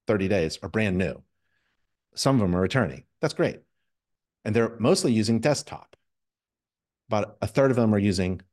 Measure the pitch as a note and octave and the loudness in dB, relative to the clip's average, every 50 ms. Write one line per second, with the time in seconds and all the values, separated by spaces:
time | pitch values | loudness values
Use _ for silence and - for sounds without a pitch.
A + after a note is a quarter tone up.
0 | _ - A2 G2+ F#2+ F#2 G2+ F#2+ D#2+ D#2+ - - - F2+ - A2 A2 G2+ F#2 F2+ | _ -2 -2 0 0 0 0 0 0 -2 -4 -8 -12 -6 -4 -2 -2 0 0 -2
1 | F#2+ D#2 - - - _ _ _ _ _ _ _ _ _ _ _ _ _ _ _ | -2 -4 -6 -10 -16 _ _ _ _ _ _ _ _ _ _ _ _ _ _ _
2 | _ _ _ - - C#3 C#3 B2+ G#2 F2+ F2 F2+ F#2+ F#2 - C3+ A2 D2+ C2 C2 | _ _ _ -2 0 2 2 2 2 2 2 0 0 0 0 -2 -2 -2 -4 -10
3 | - _ _ _ - E3 - - E3 B2+ - - - _ _ _ _ _ _ _ | -18 _ _ _ -6 -4 -2 -2 -2 -4 -4 -8 -16 _ _ _ _ _ _ _
4 | _ _ _ _ _ _ _ _ - A2 G#2+ A#2 A#2 G#2+ - - G#2+ C3 F#3 F3+ | _ _ _ _ _ _ _ _ -6 -2 0 0 0 0 -2 0 2 2 2 2
5 | - D3+ A#2 A2 G#2+ A2 A2+ A2 A2 D3 C#3+ - - - - - - _ - _ | 2 2 2 2 2 2 0 0 2 0 0 -2 -4 -10 -14 -16 -16 _ -20 _
6 | _ _ _ _ _ _ _ _ _ _ _ _ _ _ _ _ _ _ _ _ | _ _ _ _ _ _ _ _ _ _ _ _ _ _ _ _ _ _ _ _
7 | _ - A2 G#2 G2+ - - _ - G#2+ - C#3+ C#3 C3+ B2+ A#2+ A#2 A2 G#2+ G#2 | _ -2 -2 -2 -2 -4 -6 _ -8 -2 0 2 2 4 4 2 2 2 2 2
8 | G2 G#2 F#2 F#2 F#2 F#2 F#2 F2 - _ | 2 2 0 0 -2 -2 -4 -6 -10 _